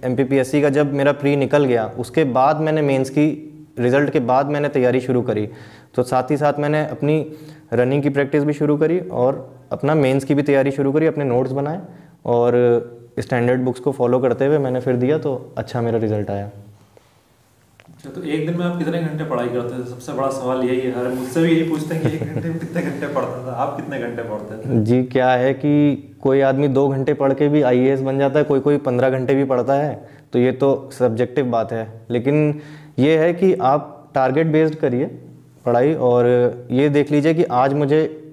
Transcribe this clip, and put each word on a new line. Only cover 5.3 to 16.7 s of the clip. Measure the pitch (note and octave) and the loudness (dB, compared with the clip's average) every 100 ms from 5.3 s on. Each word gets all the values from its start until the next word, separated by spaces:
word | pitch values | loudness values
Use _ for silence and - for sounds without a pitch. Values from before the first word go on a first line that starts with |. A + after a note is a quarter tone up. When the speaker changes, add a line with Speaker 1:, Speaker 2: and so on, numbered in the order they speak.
| G#2+ G#2 - - - - | -4 -6 -10 -20 -20 -6
Speaker 1:
तो | - | -4
साथ | B2 B2+ C3 | 0 -2 0
ही | C#3+ | 0
साथ | D3 C#3+ | 0 0
मैंने | D3 D3+ D3+ | -2 -2 -2
अपनी | B2 C#3+ D#3 C#3 - - - - | -4 0 0 -2 -12 -20 -20 -4
रनिंग | A#2 B2 C#3+ | 0 2 0
की | C#3+ | 0
प्रैक्टिस | C#3 C#3 D3 | 0 0 0
भी | C#3+ | 0
शुरू | D3 D3 D3 | 0 0 2
करी | D#3 F3 | 2 0
और | F3 A#2 B2+ - - - - | -4 0 0 0 -10 -20 -10
अपना | - C#3 | -4 0
मेंस | D#3+ C3 C3+ | 2 2 0
की | C3+ | 0
भी | C#3+ | 0
तैयारी | C#3 C#3 C3+ | 2 2 2
शुरू | C#3 C#3 | 0 0
करी, | D3+ D#3+ | 2 0
अपने | D3 | 0
नोट्स | C#3 B2 C3 | -2 0 0
बनाए | C3+ C#3+ F3+ - - - _ B2 | -4 -4 -6 -12 -20 -20 _ 0
और | A#2+ A#2+ A#2+ A#2+ A#2+ - - - - | 2 4 4 4 2 -2 -14 -10 -10
स्टैंडर्ड | - B2 A#2+ B2+ | -4 0 2 0
बुक्स | B2+ B2 | -2 -2
को | D3 | -4
फॉलो | C3+ A#2+ B2+ | 0 2 2
करते | B2+ A#2+ C3+ | 2 0 2
हुए | D3+ | 2
मैंने | C3 B2+ | 0 -2
फिर | B2+ B2 | 0 0
दिया, | B2+ D#3 | 0 0
तो | D#3 B2+ - - | -2 -6 -6 -10
अच्छा | G#2+ B2 | -6 -4
मेरा | A#2 A2+ | -2 0
रिजल्ट | A2 G#2+ G2 | 0 -2 -4
आया। | G2+ G2+ - - | -6 -8 -14 -20